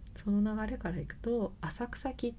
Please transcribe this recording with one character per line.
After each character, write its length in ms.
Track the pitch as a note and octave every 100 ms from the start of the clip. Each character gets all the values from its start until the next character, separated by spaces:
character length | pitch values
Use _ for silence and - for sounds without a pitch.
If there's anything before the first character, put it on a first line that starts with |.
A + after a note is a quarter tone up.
| - -
そ 140 | G#3
の 260 | G#3 G#3+ A3 A3
流 60 |
れ 60 | B3+
か 140 | F3
ら 80 | F3
い 60 | -
く 100 | -
と、 360 | A#3 A#3+ F#3+ -
浅 260 | - - A#3+
草 260 | - -
キ 160 | -
ッ 40 | A#3+